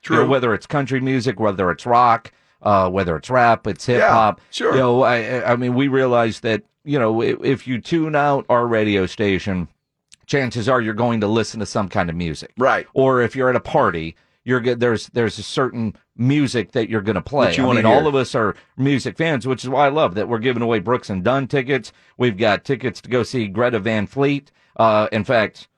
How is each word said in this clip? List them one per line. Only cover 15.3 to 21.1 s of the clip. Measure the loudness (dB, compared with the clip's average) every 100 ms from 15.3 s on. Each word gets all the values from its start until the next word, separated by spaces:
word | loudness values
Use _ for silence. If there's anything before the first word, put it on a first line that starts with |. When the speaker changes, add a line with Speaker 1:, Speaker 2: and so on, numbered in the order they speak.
| -4
Speaker 2:
a |
certain | -6 -2 -2 -2 -6 -8 _ -2
music | 0 2 2 -2 -2
that | -4 -2
you're | -2
gonna | -2 -4
play. | -2 0 2
Speaker 1:
That | 2
you |
Speaker 2:
I | 2
Speaker 1:
wanna | 2
Speaker 2:
mean, | 4
all | 4
Speaker 1:
hear. | 4
Speaker 2:
of | 0
us | 0
are | 0 -2 -4 _ -4
music | 0 0 -2 -4
fans, | -2 -2 -2
which | -4
is | -2
why | 2 2
I |
love | 2 0 -2
that | -4
we're | -2
giving | -2 0
away | 0 0
Brooks | 0 -2 -2